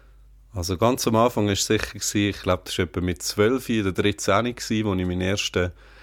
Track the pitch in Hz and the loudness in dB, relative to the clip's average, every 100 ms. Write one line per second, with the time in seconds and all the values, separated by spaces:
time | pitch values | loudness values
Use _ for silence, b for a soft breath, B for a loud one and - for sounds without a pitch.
0 | b b b - - 95 85 92 110 131 | b b b -20 -14 -8 -4 2 2 2
1 | - 110 120 113 104 98 - 107 - 104 | 2 4 4 2 0 0 2 0 0 -6
2 | - 104 101 95 - 92 - - 90 - | -2 0 0 -2 -2 -2 -2 -4 -2 -2
3 | 90 85 - - 107 131 - 113 98 90 | -4 -4 -6 2 2 2 -2 -2 0 0
4 | 101 101 - 98 120 120 - 110 107 92 | -2 0 0 2 0 -6 -4 -2 0 0
5 | 90 90 92 98 - 98 90 B B B | 0 0 0 -2 -2 0 -2 B B B